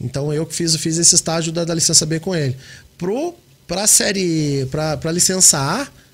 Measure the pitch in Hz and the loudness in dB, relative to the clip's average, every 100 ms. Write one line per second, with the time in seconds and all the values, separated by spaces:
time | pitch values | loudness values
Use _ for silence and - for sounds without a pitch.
0 | 123 139 143 147 160 - 170 160 165 165 | -6 -4 -2 -2 -2 -2 0 0 0 2
1 | 165 170 - 165 165 165 170 170 165 160 | 4 2 0 -2 -2 -2 -2 0 2 2
2 | 156 160 185 175 139 131 - - - - | 2 -2 -2 -2 -2 -4 -10 -20 -20 -8
3 | 175 240 339 339 _ - - 175 214 - | -4 -2 -4 -8 _ -20 -8 -2 2 2
4 | 214 202 180 160 147 139 131 151 156 143 | 2 0 0 0 0 0 -2 -2 -2 -2
5 | 160 170 165 185 - 156 139 208 277 - | -2 0 2 4 4 4 2 -2 -4 -10
6 | - | -20